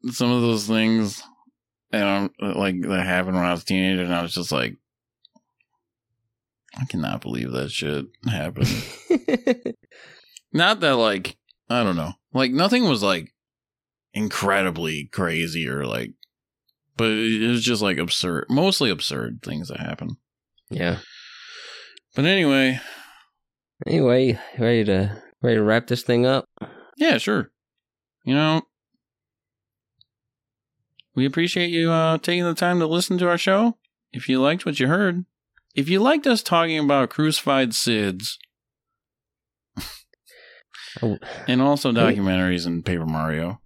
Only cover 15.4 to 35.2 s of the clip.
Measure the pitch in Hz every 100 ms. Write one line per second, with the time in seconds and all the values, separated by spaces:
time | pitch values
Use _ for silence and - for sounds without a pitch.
15.4 | 85 82 69 69 65 58 57 - _ _
16.4 | _ _ _ _ _ - 113 107 113 110
17.4 | 113 120 120 113 104 76 87 - 90 82
18.4 | - 131 185 185 123 82 - 69 58 -
19.4 | - 76 87 - 82 - 85 - _ _
20.4 | _ _ _ - 87 87 - - - -
21.4 | - - - - - - _ - 151 196
22.4 | 156 135 131 131 - - - - _ _
23.4 | _ _ _ _ - 165 131 127 131 110
24.4 | - - 117 117 104 95 101 101 - _
25.4 | 127 113 104 113 117 120 - 120 123 135
26.4 | - - - - - - 320 - - 202
27.4 | - _ _ _ _ _ _ _ - 139
28.4 | 156 160 - _ _ _ _ _ _ _
29.4 | _ _ _ _ _ _ _ _ _ _
30.4 | _ _ _ _ _ _ _ 123 135 147
31.4 | 175 180 175 170 165 165 160 160 - 175
32.4 | 175 160 175 175 156 170 - 180 180 170
33.4 | - 190 233 - _ _ _ 120 123 131
34.4 | 139 175 175 139 131 180 196 175